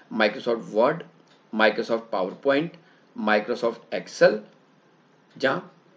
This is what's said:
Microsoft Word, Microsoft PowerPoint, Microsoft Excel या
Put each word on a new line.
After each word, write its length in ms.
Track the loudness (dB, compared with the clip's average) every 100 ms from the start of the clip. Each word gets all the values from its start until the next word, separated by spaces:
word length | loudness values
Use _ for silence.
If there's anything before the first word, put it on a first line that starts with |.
| _
Microsoft 640 | 0 0 0 -4 -4 -2
Word, 320 | 2 2 0 -8 _ _ _ _
Microsoft 580 | 2 2 2 -2 -4 -4
PowerPoint, 720 | -4 -4 -2 0 0 -2 -8 _ _ _ -4
Microsoft 720 | 2 2 0 -2 -4 -4 -8 -10
Excel 380 | -8 2 4 4 -6 _ _ _ _ _ _ _ _ -4
या 200 | -2 -2 -8 _ _